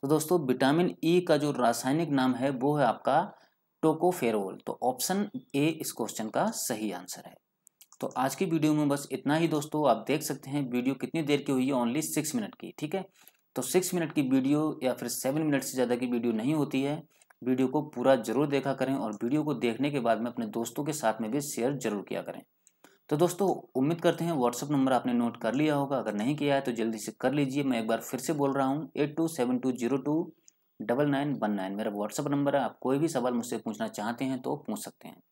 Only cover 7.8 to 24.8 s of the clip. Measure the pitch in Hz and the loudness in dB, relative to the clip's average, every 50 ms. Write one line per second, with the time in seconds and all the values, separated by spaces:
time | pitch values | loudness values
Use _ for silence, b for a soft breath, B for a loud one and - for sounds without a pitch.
7.8 | - _ - _ - - - 127 127 135 143 - 190 180 160 160 147 156 151 151 | -20 _ -10 _ -8 -6 -2 0 0 0 0 0 0 0 2 2 4 4 4 4
8.8 | 151 143 143 139 143 - 131 117 - 131 147 160 170 160 156 151 143 147 - 151 | 2 2 0 0 -2 -6 -8 -4 0 2 2 4 4 2 2 0 -2 -2 -2 2
9.8 | 151 135 113 107 104 - 135 156 151 - 143 127 - 135 139 147 139 120 120 123 | 4 4 4 4 2 -2 -2 0 0 -4 -6 -6 -8 -6 -4 -4 -2 0 -2 0
10.8 | 123 131 139 131 - 123 - 160 156 139 147 139 - - 139 127 127 135 143 123 | 0 0 -2 -2 -4 -4 -2 -4 0 2 0 0 2 0 0 0 2 2 2 0
11.8 | 120 117 120 151 156 - - 156 147 147 - 123 110 - - _ - - - - | 0 0 0 -2 -2 -2 -2 -2 -2 -2 -2 -4 -4 -6 -10 _ -16 -16 -10 -8
12.8 | - 151 170 196 185 - b b b b b b b _ _ - 123 - - 185 | -8 -4 -4 -6 -6 -8 b b b b b b b _ _ -6 -4 2 2 2
13.8 | 180 185 - 180 165 147 - 156 139 127 131 135 131 135 147 151 156 156 147 - | 2 2 0 -2 -2 0 0 0 2 4 4 4 4 4 2 2 2 0 -2 -2
14.8 | 127 131 123 - - 120 117 - - 131 139 156 160 151 143 135 131 - - 127 | -2 -2 -2 -2 -4 -6 -6 -2 -2 -2 0 0 2 2 2 0 0 -2 0 0
15.8 | 123 117 123 120 127 123 123 120 113 120 113 110 113 135 156 156 143 147 147 135 | 2 2 2 0 0 -2 -2 0 0 0 0 0 0 0 2 2 0 0 0 0
16.8 | 135 139 147 156 - b b b b b b _ 117 123 127 127 135 127 131 151 | 0 0 -2 -4 -8 b b b b b b _ -2 0 2 2 2 2 2 0
17.8 | 147 151 - 123 120 131 135 127 107 113 110 127 151 143 139 139 131 139 131 - | -2 -2 -6 0 6 6 6 6 4 0 2 2 2 2 2 0 0 0 0 0
18.8 | 131 135 135 135 - 110 107 101 113 117 139 151 151 151 147 117 117 120 113 113 | 0 0 0 -2 -2 -4 -4 -4 -2 0 0 0 0 0 -2 0 0 0 0 0
19.8 | 135 147 143 143 117 117 113 107 117 120 117 - 117 107 104 117 117 117 - - | -2 0 0 0 2 2 2 2 0 -4 -4 -4 -6 -4 -2 -4 -4 -4 -4 -4
20.8 | 143 151 143 147 - 110 107 - 117 110 113 147 143 - - - 117 131 143 139 | -4 -4 -4 0 0 0 0 0 -4 -2 -2 -2 -2 -4 -4 -2 0 0 0 0
21.8 | - 113 104 101 92 - 101 92 90 - - 95 - _ _ _ _ _ _ _ | -2 -2 -2 -2 -4 -6 -6 -6 -6 -8 -12 -12 -14 _ _ _ _ _ _ _
22.8 | b b b b b - 147 147 175 170 170 - 202 185 147 - - - _ 131 | b b b b b -4 2 2 2 2 2 0 0 0 0 -2 -6 -6 _ 0
23.8 | 131 147 170 165 - 175 160 - 160 170 170 143 123 120 123 - 151 139 147 139 | 2 2 0 2 2 2 2 2 -2 -2 0 2 2 2 0 -2 -2 0 2 2